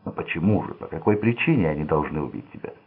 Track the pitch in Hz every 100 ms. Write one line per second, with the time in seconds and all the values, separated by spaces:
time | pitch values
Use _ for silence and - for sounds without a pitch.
0 | - 101 101 85 90 101 - - - 82
1 | 82 104 110 120 - 151 82 73 76 78
2 | 76 73 67 55 - - - -